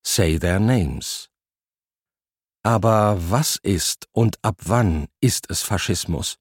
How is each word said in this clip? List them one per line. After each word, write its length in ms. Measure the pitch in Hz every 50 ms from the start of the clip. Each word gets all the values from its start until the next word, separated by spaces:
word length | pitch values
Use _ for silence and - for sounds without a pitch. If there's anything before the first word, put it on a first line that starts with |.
| _
Say 320 | - - - 95 80 80
their 220 | 80 90 87 90 98
names. 680 | 107 117 131 117 85 69 62 - - - - - - _ _ _ _ _ _ _ _ _ _ _ _ _ _ _ _ _ _ _ _ _ _ _ _ _ _ _ -
Aber 520 | 117 117 107 95 113 110 107 107 104 104 92 82 85
was 280 | 101 131 156 - - -
ist 460 | - - 101 82 - - - _ - _
und 260 | _ 113 113 110 - _
ab 160 | - 110 104 _ -
wann 420 | 85 110 123 117 95 80 76 71 - _ _
ist 280 | - 120 - - - -
es 120 | 80 -
Faschismus? 760 | - - 104 95 - - 90 - - - 82 69 - - - _